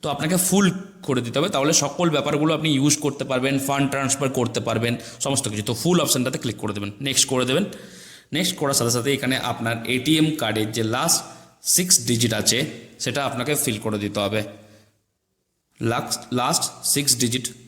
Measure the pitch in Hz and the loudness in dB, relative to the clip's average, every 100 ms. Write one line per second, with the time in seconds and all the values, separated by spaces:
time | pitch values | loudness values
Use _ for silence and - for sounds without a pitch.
0 | 151 143 156 180 - 190 196 - - - | -4 -2 0 2 4 4 4 2 -10 -12
1 | - 127 120 135 175 147 143 165 143 - | -2 -2 0 0 0 2 2 2 0 0
2 | 175 147 147 147 156 156 156 135 147 143 | 2 2 2 2 2 2 2 4 4 2
3 | 147 135 131 127 131 139 135 139 139 139 | -2 -4 -2 0 2 0 0 0 0 0
4 | 135 - 139 131 117 120 117 110 117 120 | -2 0 0 0 0 0 -2 0 0 -2
5 | - - 139 135 117 104 104 117 165 180 | -8 -6 -2 -2 -2 -4 -4 -2 2 4
6 | 143 131 123 131 123 - 110 101 101 101 | 4 2 0 -2 -6 -4 -6 -4 -6 -6
7 | 139 127 - 127 123 139 196 - - - | -2 0 2 2 2 0 0 -6 -18 -20
8 | - - _ 143 180 180 143 131 120 120 | -20 -20 _ -2 -2 -2 0 2 2 0
9 | 127 139 127 127 120 - 113 117 113 123 | 0 0 0 -2 -2 -2 -2 -2 -2 -2
10 | 123 156 156 151 113 107 107 117 110 120 | 2 4 4 2 0 0 0 0 -2 0
11 | 165 - - - - _ - - 180 - | 2 0 -2 -18 -20 _ 0 0 4 2
12 | 120 117 117 107 107 120 156 - - - | 4 2 2 2 2 0 -2 -6 -18 -8
13 | - 127 135 120 127 143 143 107 110 107 | -4 -2 -2 -2 -2 -2 -2 -2 -2 -2
14 | 101 104 101 107 104 - - - _ _ | -2 -2 0 -2 -4 -12 -20 -20 _ _
15 | _ _ _ _ _ _ _ _ 117 120 | _ _ _ _ _ _ _ _ -2 -2
16 | - - - 123 123 170 - - - 143 | -2 -8 -4 0 0 0 -2 -6 -2 0
17 | 139 127 120 127 117 - | 0 2 2 0 -4 -12